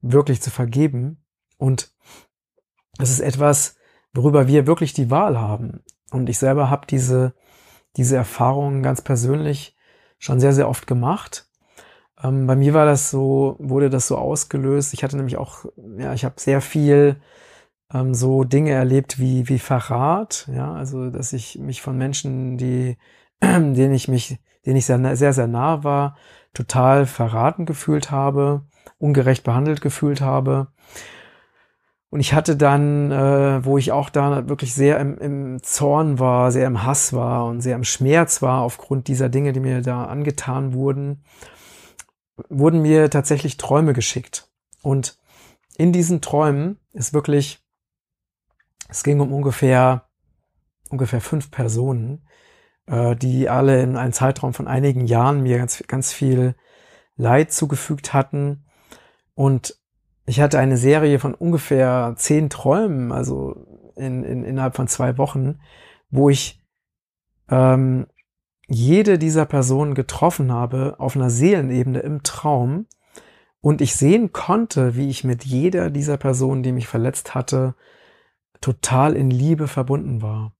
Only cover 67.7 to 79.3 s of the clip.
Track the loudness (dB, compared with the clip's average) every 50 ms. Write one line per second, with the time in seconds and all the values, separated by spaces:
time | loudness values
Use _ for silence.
67.7 | 4 4 2 2 0 -2 -4 -8 _ _ _ _ _ _ _ _ _ _ _ _
68.7 | -2 0 2 4 4 4 6 4 2 2 2 2 2 2 0 2 2 0 2 2
69.7 | 0 0 0 -2 -2 -4 -4 -6 -4 0 0 0 2 0 -2 -2 0 -2 -2 -4
70.7 | -2 -4 -4 -4 -6 _ -6 -4 -2 0 0 0 2 2 4 4 4 4 0 -2
71.7 | 0 -2 -2 -2 -2 -4 -4 -6 -8 -6 -6 -8 -10 -4 -2 -2 0 0 0 -2
72.7 | -2 -4 -8 _ _ _ _ _ _ -20 -20 _ _ _ _ _ _ _ 0 0
73.7 | 2 2 0 -2 0 2 4 4 4 4 2 0 _ -8 -4 -2 0 0 0 -2
74.7 | -2 0 0 0 0 -2 -4 -4 -4 -4 -4 -4 -4 -4 -4 -4 -2 0 0 0
75.7 | 0 0 -2 -2 -2 -4 -2 -2 -4 -2 -2 -2 0 0 0 0 0 -2 -2 -2
76.7 | -2 -4 -6 -4 -4 -2 -2 -2 -4 -6 -12 -8 -8 -6 -6 -2 -2 -2 -2 -2
77.7 | -4 _ _ _ _ _ _ _ _ _ _ _ _ _ _ _ _ _ -4 -4
78.7 | -4 -4 -2 0 2 2 2 2 2 2 0 0